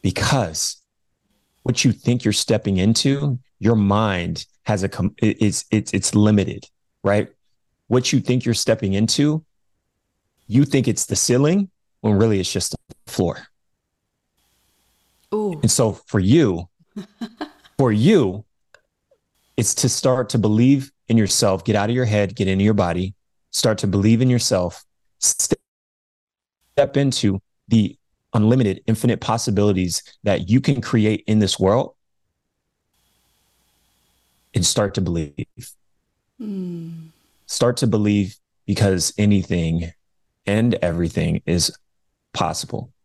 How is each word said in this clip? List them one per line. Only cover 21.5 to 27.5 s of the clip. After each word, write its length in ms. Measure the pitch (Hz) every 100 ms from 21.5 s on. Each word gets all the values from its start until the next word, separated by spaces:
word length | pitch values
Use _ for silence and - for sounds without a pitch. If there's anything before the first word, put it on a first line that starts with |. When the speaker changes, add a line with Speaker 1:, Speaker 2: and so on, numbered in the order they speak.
| 95 -
Speaker 1:
get 100 | 104
out 140 | 104
of 60 | 123
your 100 | 123
head, 300 | 104 101 101
get 120 | 95
into 160 | 95
your 100 | 101
body, 400 | 104 87 85 95 - _ _ _
start 280 | - 120 107
to 80 | 101
believe 340 | 98 101 113
in 80 | 127
yourself, 560 | 123 - 95 90 - _ _ _ _
step, 400 | - - - - _ _ _ _ _ _ _ _ _ _ _
step 220 | - 139 139
into 460 | 139 127 107 95 _